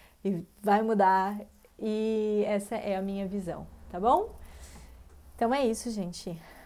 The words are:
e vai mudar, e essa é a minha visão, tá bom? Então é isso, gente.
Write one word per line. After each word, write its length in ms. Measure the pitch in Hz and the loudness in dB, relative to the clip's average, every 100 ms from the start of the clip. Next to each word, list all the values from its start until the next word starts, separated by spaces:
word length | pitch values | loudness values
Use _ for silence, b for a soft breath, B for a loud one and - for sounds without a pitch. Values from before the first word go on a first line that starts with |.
| B B | B B
e 200 | 196 175 - _ | -4 -2 -4 _
vai 220 | 208 208 | 4 4
mudar, 580 | 220 208 190 190 196 208 - - - - | 4 4 6 6 2 -4 -10 -20 -20 -8
e 640 | 214 214 220 220 214 208 208 | -4 -2 0 0 2 2 2
essa 280 | 208 202 | 0 -2
é 220 | 226 202 190 | -6 -2 -2
a 60 | |
minha 260 | 196 196 196 | -2 -4 -4
visão, 360 | 202 175 147 156 - - | -4 -6 -8 -10 -16 -12
tá 80 | 180 | 0
bom? 340 | 220 320 453 - B B B B B B B - - | 4 4 2 -8 B B B B B B B -20 -14
Então 180 | - 233 | -2 0
é 140 | 269 247 | 2 2
isso, 240 | 220 240 | 0 -4
gente. 440 | 214 180 175 185 165 B B | -4 -6 -8 -10 -12 B B